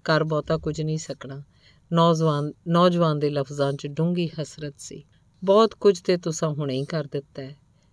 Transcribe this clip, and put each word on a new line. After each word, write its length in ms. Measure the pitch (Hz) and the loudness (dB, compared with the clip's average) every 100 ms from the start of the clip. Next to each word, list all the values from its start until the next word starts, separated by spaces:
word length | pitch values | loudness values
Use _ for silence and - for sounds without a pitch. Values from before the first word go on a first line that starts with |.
ਕਰ 200 | - 156 | 2 2
ਬਹੁਤਾ 320 | 156 151 - 160 | 2 -2 -2 -4
ਕੁਝ 240 | 156 151 | -2 -4
ਨਹੀਂ 180 | 156 156 | -4 -4
ਸਕਣਾ।" 440 | - - - 139 143 _ _ _ _ | -6 -12 -12 -14 -16 _ _ _ _
ਨੌਜਵਾਨ, 600 | 165 170 160 160 147 147 - 170 | 2 4 4 2 0 -4 -8 0
ਨੌਜਵਾਨ 500 | 170 180 175 165 151 | 4 4 4 2 2
ਦੇ 120 | 147 | 0
ਲਫ਼ਜ਼ਾਂ 420 | 143 139 147 139 | -2 -4 -2 -2
'ਚ 140 | 139 147 | -2 -8
ਡੂੰਘੀ 420 | 143 170 180 165 - | -4 -2 0 -4 -6
ਹਸਰਤ 340 | 147 - 147 - | -10 -10 -14 -14
ਸੀ। 260 | - - - _ _ _ | -16 -18 -20 _ _ _
"ਬਹੁਤ 300 | 185 202 220 | 4 6 4
ਕੁਝ 260 | - 208 190 | 4 2 2
ਤੇ 160 | - 180 | 0 -2
ਤੁਸਾਂ 320 | 170 160 160 | -2 -4 -4
ਹੁਣੇ 320 | 147 143 131 | -2 -4 -4
ਹੀ 40 | |
ਕਰ 200 | 143 160 | -4 -6
ਦਿੱਤਾ 380 | 139 143 139 - | -6 -8 -10 -14
ਹੈ, 140 | 135 147 _ _ _ | -14 -16 _ _ _